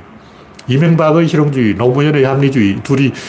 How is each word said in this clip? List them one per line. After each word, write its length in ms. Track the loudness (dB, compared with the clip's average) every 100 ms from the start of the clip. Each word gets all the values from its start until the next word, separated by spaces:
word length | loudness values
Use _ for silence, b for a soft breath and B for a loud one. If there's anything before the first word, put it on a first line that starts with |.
| -16 -20 B B B B -4
이명박의 580 | 0 2 2 2 2 0
실용주의, 460 | 0 0 0 0 0
노무현의 500 | 0 0 0 2 0
합리주의 560 | 0 0 0 0 -2
둘이 300 | -2 0 0 -4